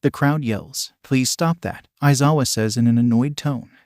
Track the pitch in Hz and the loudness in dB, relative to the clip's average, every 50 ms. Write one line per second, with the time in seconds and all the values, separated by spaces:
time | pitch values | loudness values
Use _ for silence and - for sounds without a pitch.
0 | - 143 - - 151 143 147 156 143 113 107 95 76 78 - - - - _ _ | -2 -2 -2 0 0 0 0 0 -2 -4 -4 -6 -8 -10 -12 -12 -12 -12 _ _
1 | _ - 139 131 127 123 - - 170 165 170 - - 95 - - _ _ _ _ | _ -2 0 0 0 -2 -2 -2 -2 -2 -2 -2 -6 -10 -10 -10 _ _ _ _
2 | - 143 143 123 139 143 156 151 131 - - 113 110 110 104 117 117 117 117 117 | 2 2 2 4 4 2 2 2 0 0 0 -2 -2 -2 0 2 2 4 4 4
3 | 120 120 117 117 123 147 147 - - 151 139 120 110 - _ _ _ | 2 4 2 2 0 0 -4 -4 -4 -4 -4 -4 -8 -14 _ _ _